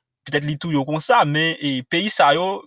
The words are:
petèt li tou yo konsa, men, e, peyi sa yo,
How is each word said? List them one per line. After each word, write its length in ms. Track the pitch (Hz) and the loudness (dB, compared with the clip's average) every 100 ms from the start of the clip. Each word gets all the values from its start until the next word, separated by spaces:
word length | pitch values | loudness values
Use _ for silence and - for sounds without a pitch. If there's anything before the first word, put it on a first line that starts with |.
| _ _ - | _ _ -6
petèt 180 | 147 147 | -4 -2
li 100 | 147 | -4
tou 140 | 170 | -2
yo 100 | 147 135 | -2 -2
konsa, 340 | 156 - 240 160 | -2 2 2 2
men, 300 | 151 160 160 | 2 0 -2
e, 220 | 147 131 123 | -4 -4 -4
peyi 200 | 170 208 | -4 -2
sa 160 | - 147 147 | 2 4 4
yo, 100 | 185 196 | 0 -4